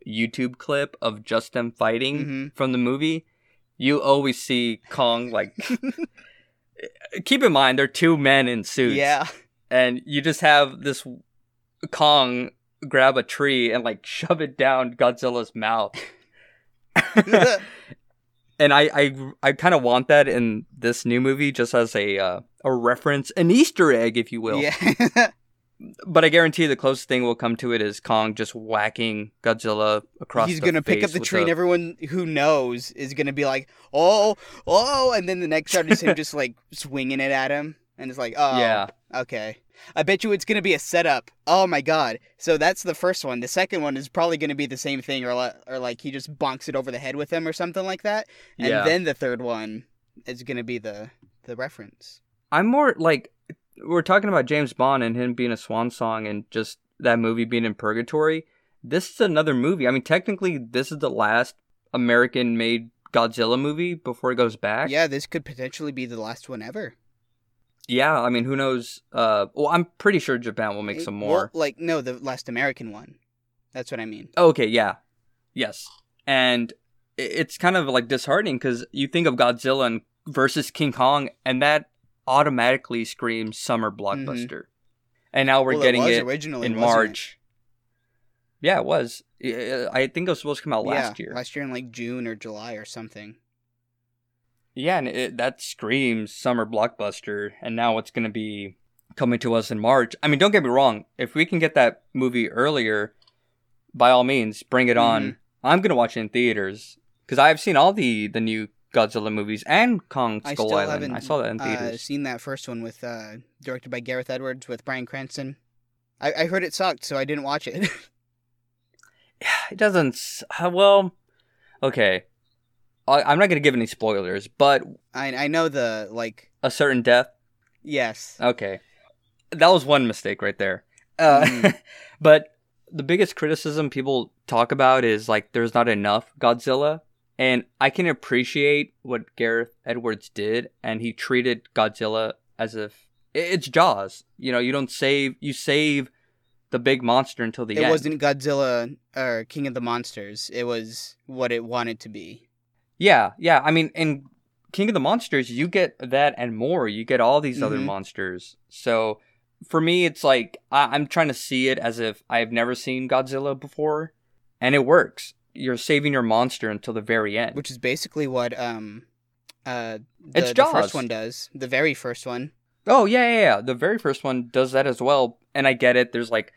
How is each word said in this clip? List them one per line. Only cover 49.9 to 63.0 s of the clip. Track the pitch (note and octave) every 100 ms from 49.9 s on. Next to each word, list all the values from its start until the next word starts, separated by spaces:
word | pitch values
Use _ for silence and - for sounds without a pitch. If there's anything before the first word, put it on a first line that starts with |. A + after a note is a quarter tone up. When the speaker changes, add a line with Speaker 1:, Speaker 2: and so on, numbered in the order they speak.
| _ _ _ -
Speaker 2:
is | B2
gonna | B2 B2 A#2
be | A#2+
the, | A2 G#2 A2 _ _ _
the | - A#2+
reference. | C3+ - G2+ _ - - _ _ _
Speaker 1:
I'm | D3+ G#3+
more, | C4+ C#4+ -
like, | E3 D3 - _ - - _ -
we're | - E3+
talking | D#3+ F#3+ G#3
about | F3 B2+
James | D3+ C#3
Bond | - C3 C3+
and | A#2 A#2
him | B2
being | A#2+ A#2+
a | A2+
swan | - A2 A#2+
song | - A#2 A2 G#2+
and | G#2 -
just | A2 A2 - _ -
that | B2 A#2
movie | A2+ A2+ A2+
being | A#2+
in | A2+
purgatory. | G2+ G#2+ A2 A#2 D#3 D#3 D#3+ D#3+ _ _ _
This | B2 D#3+ -
is | -
another | G#3 D3+ D#3
movie. | C3 C3+ F#3 B2+
I |
mean, | C3
technically, | - E3+ F3+ F#3+ F#3+ D3+
this | A#2 B2 C3+
is | D3+
the | C3+
last | A2 G#2+ A2+ B2+ - _ _ _
American-made | B2 A#2+ A#2+ B2 B2+ A#2+ A#2 A#2 A#2 A#2 _